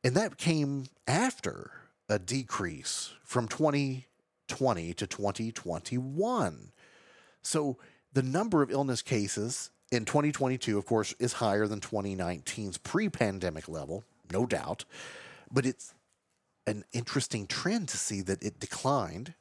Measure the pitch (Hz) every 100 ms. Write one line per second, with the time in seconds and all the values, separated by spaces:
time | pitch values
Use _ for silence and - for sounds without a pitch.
0 | 127 143 220 - 170 156 143 139 131 _
1 | - 151 254 - 92 50 - - - _
2 | - 104 90 135 120 - 90 73 - -
3 | - - - 127 117 - 151 143 139 131
4 | - _ _ _ - - 131 85 85 85
5 | 101 - 101 - 113 - - 123 - 123
6 | 131 147 220 247 101 73 - _ - -
7 | - - - _ - 160 143 123 - _
8 | _ 135 131 156 226 170 135 135 139 117
9 | - 117 101 - 110 127 - _ _ 123
10 | 107 147 147 143 135 127 - 101 - 113
11 | 101 - 123 - 113 101 107 104 - 107
12 | 98 95 87 87 - - 104 90 - 185
13 | 214 - 110 95 90 78 - 80 76 92
14 | - _ - 92 123 82 71 107 - -
15 | - - - - - 123 131 - - _
16 | _ _ _ _ _ _ - 104 - 120
17 | 117 139 - 110 95 - 175 226 170 -
18 | - 101 95 95 104 - - - 131 143
19 | 87 85 143 -